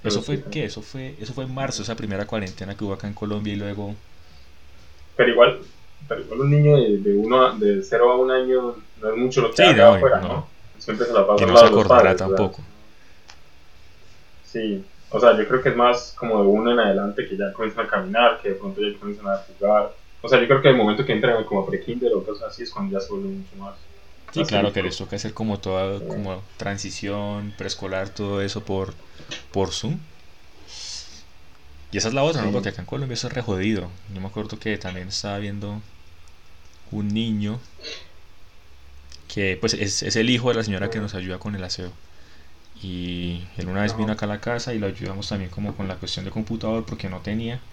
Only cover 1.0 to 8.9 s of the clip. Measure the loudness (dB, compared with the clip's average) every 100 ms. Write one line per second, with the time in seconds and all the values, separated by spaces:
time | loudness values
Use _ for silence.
1 | -12 -12 -10 -8 -8 -6 -4 -4 -6 -6
2 | -4 -4 -4 -4 -6 -8 -10 -6 -6 -6
3 | -8 -6 -6 -4 -4 -4 -6 -6 -8 -10
4 | -16 -20 -20 -20 -20 -20 -20 -20 -20 -20
5 | -12 2 4 8 6 4 -12 -18 -20 -18
6 | -10 -10 -6 -2 2 6 8 6 6 2
7 | 2 2 4 4 4 4 2 2 0 4
8 | 4 4 4 2 2 2 0 -8 -16